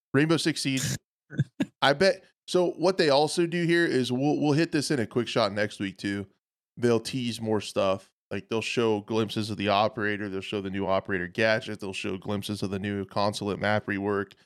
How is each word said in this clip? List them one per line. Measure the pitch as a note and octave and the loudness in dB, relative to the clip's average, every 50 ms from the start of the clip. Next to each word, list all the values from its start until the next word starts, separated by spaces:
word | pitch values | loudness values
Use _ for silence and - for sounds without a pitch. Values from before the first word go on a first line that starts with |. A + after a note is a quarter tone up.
| _ _ - | _ _ 2
Rainbow | C3+ D3+ D#3+ E3 | 2 4 4 2
Six | D3 - E3+ D3 - | 2 2 0 -2 -2
Siege. | - C#3 C3 C3 A#2+ - C3 - _ _ _ _ _ - - - | -2 -2 -2 -2 -2 -4 -6 -6 _ _ _ _ _ -10 -4 -4
<laughs> | - - _ - - - _ - | -4 -4 _ -6 -6 -6 _ 2
I | C3 C3+ C#3+ | 2 4 4
bet. | C#3+ F#3+ F#3+ - - - _ _ _ - | 6 4 4 2 2 -4 _ _ _ -8
So | - - F3+ F3+ D#3+ | -2 0 2 2 2
what | - - D#3 F#3 F#3 | 0 0 0 2 4
they | F#3 E3+ D3 | 4 4 4
also | C3+ C#3 D#3 D3+ - F3+ E3+ | 6 4 4 2 2 0 0
do | E3 E3 F3 F3 | 0 0 0 2
here | D#3+ E3+ E3+ E3+ | 2 4 4 4
is | D3+ C3+ C3 B2 A#2+ | 2 2 2 0 0
we'll, | B2 B2+ C#3 D3+ C#3+ - | 0 0 2 2 2 2
we'll | C#3+ D3+ C#3 | 2 2 4
hit | D#3 E3+ E3 | 2 2 2
this | - D3+ C3 - | 0 0 0 0
in | D#3+ B2+ | 0 0
a | G#2+ | -2
quick | - - B2+ A#2 | 0 -2 -2 -2
shot | - - B2+ A2 G2 G2 | 0 2 2 2 2 2
next | G#2 G#2+ G#2+ - - | 0 -2 -2 -2 -4
week | G#2 G2 F2 | -6 -6 -6
too. | - - G2+ G2 G2+ G2 - _ _ _ _ _ _ _ _ - | -4 -4 -4 -4 -4 -6 -10 _ _ _ _ _ _ _ _ -8
They'll | - A#2 A#2+ A#2 A2+ | -2 2 2 2 2
tease | - - - C3 B2 A#2+ G#2+ A2+ | 0 -2 -6 -4 -4 -4 -4 -4
more | A2+ A2 A2 G#2 | -2 -2 -2 -2
stuff. | - - - G#2+ G2 F#2+ F#2+ G2 - _ _ _ _ - | -2 -2 -2 0 2 2 0 -2 -4 _ _ _ _ -10
Like, | G#2 G#2 - | -10 -8 -6
they'll | - A#2 A2 | -4 -4 -4
show | A2 - - B2+ A#2 A2 G#2+ G#2 | -2 -2 0 2 2 2 2 0
glimpses | G#2 - A2+ A2 A2 G2+ - A2 G#2 A2+ | -2 -2 -2 -2 -2 -2 -2 -4 -4 -4
of | G#2 | -4
the | F2+ G2 | -2 0
operator. | G#2 G2 G2+ A2 G#2+ - A#2 G#2 G#2 G#2 G2 G#2+ G2 | 2 4 4 2 2 0 -2 -2 -2 -2 -2 -4 -6
They'll | F#2 F#2+ | -6 -8
show | F#2+ - G#2+ G#2 | -8 -6 -6 -6
the | F#2+ G2 | -4 -4
new | F#2+ G2 G2 | -4 -4 -2
operator | F#2 F#2+ F#2+ - - G2 F2+ F2+ | 0 0 0 0 -2 -4 -4 -4
gadget. | F2 - A2+ A2 A2 A2 A2 - A2 G#2+ - | -4 -2 0 2 2 2 0 -2 -6 -10 -10
They'll | G#2 G2 | -10 -10
show | G2 - - G#2 F#2+ | -8 -6 -6 -6 -6
glimpses | F#2+ - G#2 G#2 G2 G2 - G#2 G2 G#2+ | -6 -4 -4 -4 -4 -4 -4 -6 -4 -4
of | F#2+ | -4
the | G2+ F#2+ | -4 -4
new | G2 G#2 G2+ G2+ F#2+ | -4 -4 -4 -4 -6
consulate | - - G#2+ G2+ G#2+ G2+ - G2+ G2+ F#2 - | -4 -2 0 0 0 0 -2 -4 -4 -4 -2
map | G2+ G2+ G#2+ G#2+ - | 0 0 0 0 0
rework, | - G2+ G2 G2 G#2 G2+ G2 G2 - - _ _ | -2 -4 -4 -2 -2 -2 -2 -2 -6 -10 _ _